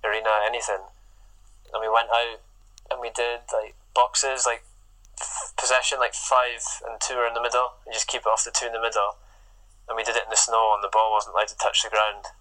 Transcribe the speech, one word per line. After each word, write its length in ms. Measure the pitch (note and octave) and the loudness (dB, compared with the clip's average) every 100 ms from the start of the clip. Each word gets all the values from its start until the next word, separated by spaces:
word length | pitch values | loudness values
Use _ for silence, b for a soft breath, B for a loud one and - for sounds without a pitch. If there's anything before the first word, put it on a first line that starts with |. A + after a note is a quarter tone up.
arena, 360 | A2 A2 A2 G#2+ G#2 | -2 -2 2 2 2
anything." 360 | A#2 A2 G2 F#2+ - - - - - - - - | -2 -4 -4 -6 -20 -20 -20 -20 -20 -20 -20 -10
And 80 | G#2+ | -6
we 80 | A2 | 2
went 200 | A2 A#2 | 2 4
out 300 | A#2 A#2+ A2+ - - - - - | 0 0 -6 -18 -20 -20 -20 -10
and 100 | C3 | -8
we 100 | A#2+ | -6
did, 300 | A#2 A#2+ A#2+ - | -2 -2 -2 -4
like, 220 | A2+ G#2+ - _ | -4 -4 -12 _
boxes, 520 | - B2 - C#3 C3 B2 | 2 4 4 -2 0 -2
like, 180 | A#2 - - _ - - - | -2 -8 -20 _ -20 -20 -14
f-, 320 | - - - - | -10 -8 -8 -6
possession, 420 | - B2+ - C3+ | 2 2 2 0
like, 160 | B2 | -2
five 480 | - - C3 B2 A#2 - - - | -2 2 2 2 -2 -8 -10 -12
and 140 | A2+ | -8
two 140 | - | -4
are 120 | B2+ A#2 | 0 0
in 80 | |
the 80 | A#2 | 0
middle. 320 | A#2+ B2 B2+ - - | 0 0 0 -4 -10
You 60 | |
just 160 | A2 - | -6 -4
keep 140 | B2 | -2
it 40 | A2 | 0
off 140 | A2 | 0
the 60 | - | 0
two 160 | - A#2+ | -4 -4
in 60 | |
the 80 | A#2 | -2
middle. 340 | A#2 A2+ G2+ - b b b b b b - | -2 0 0 -2 b b b b b b -8
And 80 | A2+ | -4
we 60 | |
did 100 | A2+ A#2 | -2 -2
it 60 | |
in 60 | G#2+ | 0
the 60 | A2 | 0
snow, 380 | - A2+ A2 | 2 4 4
and 80 | G#2 | 4
the 40 | G2+ | 2
ball 180 | A2 A2 | 2 4
wasn't 220 | G#2+ G#2 | 2 0
allowed 140 | F#2 G#2+ | -2 -2
to 80 | - | -2
touch 260 | B2+ - | -2 0
the 80 | A2 | 0
ground 360 | G#2+ G#2+ G#2 - - | 2 0 -2 -14 -20